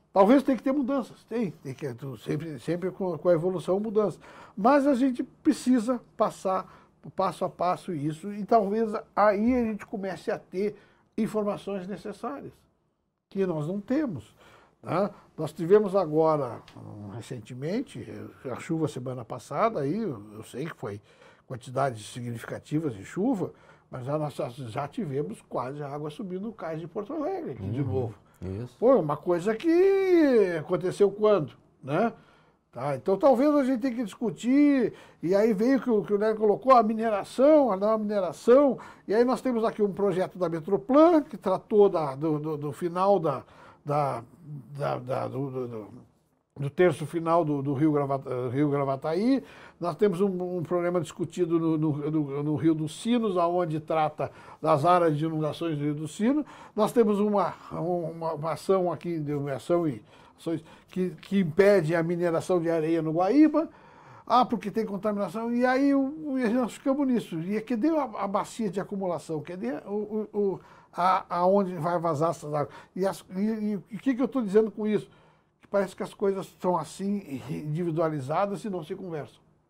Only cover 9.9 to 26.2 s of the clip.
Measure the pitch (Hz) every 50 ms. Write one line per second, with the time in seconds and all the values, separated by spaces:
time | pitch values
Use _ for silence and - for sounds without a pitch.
9.9 | - 214 190 190 175 160 - - 202 151 - _ - 180 208 208 202 - - _
10.9 | _ _ _ _ _ - 220 170 208 214 208 208 196 156 - - 202 196 180 185
11.9 | 208 165 - 214 190 - - 233 285 269 - - - _ _ _ _ _ _ _
12.9 | _ _ _ _ _ _ _ _ - 196 190 180 165 156 147 156 190 208 202 -
13.9 | 254 294 311 262 180 123 - - _ _ - - - - _ _ _ _ - -
14.9 | 135 170 202 196 - - - _ _ - 156 147 - - 170 160 196 214 214 196
15.9 | 180 196 185 156 151 156 160 160 156 151 139 117 107 107 - - - 120 110 104
16.9 | 107 104 104 101 98 120 113 - 131 123 104 - 127 123 135 156 185 240 - -
17.9 | - 123 - - 104 104 104 104 - - - 139 117 110 - - 165 160 156 139
18.9 | - 135 123 131 127 127 117 - 131 127 - - 143 151 196 226 220 180 143 135
19.9 | 165 214 233 190 131 101 101 107 104 - - - - 117 151 165 - - - 113
20.9 | 101 101 - _ _ _ - - - _ _ - 127 117 - - 123 131 135 139
21.9 | 120 110 101 - - 127 120 120 120 113 - - 127 104 - - 147 151 165 147
22.9 | 113 95 95 - - 165 196 262 269 190 160 - - _ - - - _ _ _
23.9 | - 131 123 127 143 156 151 147 - - 160 131 120 143 135 117 104 131 143 143
24.9 | - - 214 151 131 139 147 190 220 - - - - 143 - - 208 147 147 139
25.9 | 139 147 147 156 151 -